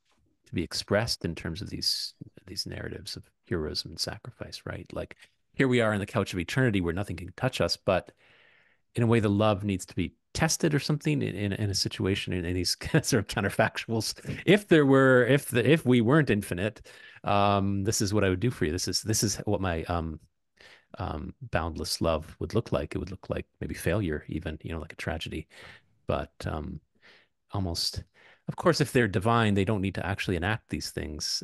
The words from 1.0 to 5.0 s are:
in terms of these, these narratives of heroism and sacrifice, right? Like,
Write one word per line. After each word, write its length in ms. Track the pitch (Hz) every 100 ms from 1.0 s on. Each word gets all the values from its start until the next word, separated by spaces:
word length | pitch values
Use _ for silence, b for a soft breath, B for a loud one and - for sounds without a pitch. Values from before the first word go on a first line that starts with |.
| 117 - 90
in 80 |
terms 280 | 82 85 82
of 80 | 92
these, 440 | 90 92 - - - - - -
these 200 | - -
narratives 480 | 90 - - 92 -
of 80 | - _ _
heroism 420 | 85 76 - -
and 80 | 82
sacrifice, 640 | - - - - 87 - -
right? 200 | 90 -
Like, 240 | -